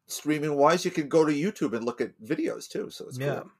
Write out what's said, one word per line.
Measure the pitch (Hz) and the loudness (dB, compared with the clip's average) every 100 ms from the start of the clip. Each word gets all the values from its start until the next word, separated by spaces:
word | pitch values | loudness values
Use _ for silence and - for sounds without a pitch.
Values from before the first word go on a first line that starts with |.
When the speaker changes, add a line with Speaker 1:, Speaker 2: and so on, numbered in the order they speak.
| - | -14
Speaker 1:
streaming-wise. | - 147 151 151 143 151 175 | -6 0 0 2 4 6 6
You | 180 | 0
can | 170 143 | -2 2
go | 165 | 4
to | 156 | 4
YouTube | 147 190 - 139 | 2 0 -2 -2
and | 113 117 | -2 -4
look | - | -4
at | 107 - | -6 -6
videos, | 110 170 320 113 - | -6 -4 -4 -6 -8
too, | 190 - | -8 -8
so | - - | -10 -12
it's | 127 | -6
Speaker 2:
Yeah. | 143 - | -4 -4
Speaker 1:
cool. | - | -8